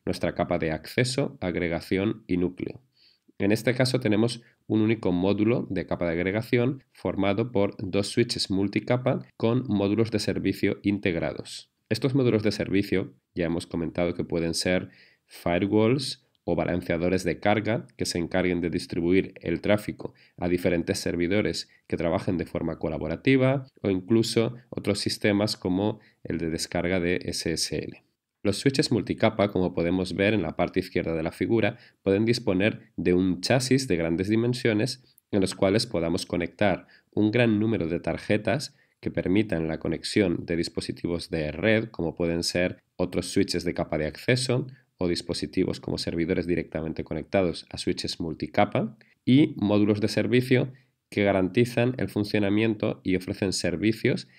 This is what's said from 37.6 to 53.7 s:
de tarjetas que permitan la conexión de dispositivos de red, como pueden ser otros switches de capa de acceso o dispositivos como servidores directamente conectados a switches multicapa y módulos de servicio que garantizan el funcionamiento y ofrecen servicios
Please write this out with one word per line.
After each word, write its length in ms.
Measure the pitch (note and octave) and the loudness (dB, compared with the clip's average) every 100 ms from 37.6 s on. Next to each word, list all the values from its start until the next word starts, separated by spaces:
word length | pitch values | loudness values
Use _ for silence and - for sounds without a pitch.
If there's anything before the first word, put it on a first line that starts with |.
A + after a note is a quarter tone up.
| A2 G2 E2 | 2 0 0
de 100 | E2 | -2
tarjetas 800 | D#2+ D#2 - G#2 F#2+ C#3+ - _ _ _ | -2 -4 0 0 0 -2 -4 _ _ _
que 100 | - | -6
permitan 560 | E2+ E2 G2+ A2 E2 D#2+ | -2 2 2 2 0 -2
la 100 | D#2 | -4
conexión 680 | E2 D#2 - G#2 F#2+ - - | -4 -4 -2 2 2 0 -2
de 100 | E2+ | -4
dispositivos 720 | E2 - - - E2+ E2+ - | -4 -6 -8 -6 -4 -4 -4
de 220 | D#2+ D2+ | -4 -4
red, 380 | D#2 G#2+ A2 A2 | 0 2 2 0
como 260 | - E2 - | -4 -4 -2
pueden 280 | E2+ E2+ | 0 0
ser 380 | - F2+ F2+ - _ - | 0 0 -2 -4 _ -4
otros 300 | F2+ F2+ F2 | -2 -2 -2
switches 400 | G2+ F#2+ F2 E2 | 0 0 0 -2
de 80 | |
capa 240 | D#2+ E2 D#2 | -4 -4 -2
de 100 | D2+ | -4
acceso 600 | - - B2+ - B2 C2 - _ - | -4 0 0 2 -2 -4 -12 _ -4
o 120 | F2+ | -2
dispositivos 720 | E2 - E2+ D2+ F#2 - - | -2 -4 -6 -4 -2 -2 -2
como 160 | - - | -6 -6
servidores 500 | - E2 E2 F#2 F2 | -4 -2 0 0 0
directamente 560 | E2 D2 D#2+ D#2+ D#2 | -2 -2 -6 -6 -6
conectados 600 | - D#2 D2 G2 F2 - - | -6 -6 -2 0 0 -2 -10
a 80 | - | -8
switches 440 | - F2 F2 - | -4 -4 -6 -6
multicapa 760 | E2 D2+ D2+ - G#2 C3+ A3 - _ _ - | -6 -6 -2 2 2 2 -4 -8 _ _ 4
y 280 | C3+ D#3 - | 6 6 2
módulos 420 | G2+ G#2 G#2 G#2 | 2 4 4 2
de 80 | G#2+ | 0
servicio 640 | A2 G#2 B2+ B2+ B2+ - - _ _ - | 0 2 2 4 2 2 -8 _ _ -8
que 160 | - G2+ | 0 2
garantizan 680 | G2 F#2 A#2 A#2+ A#2 B2 C3 | 4 2 2 2 2 0 0
el 100 | G2 | -2
funcionamiento 920 | - G2+ G#2+ G2 G#2 A2+ G#2+ A2 - | -2 0 0 2 2 2 0 -2 -4
y 140 | F#2+ F2+ | -2 -2
ofrecen 340 | G2 G2+ G2 | -2 -2 -2
servicios 800 | - F2 | -2 -2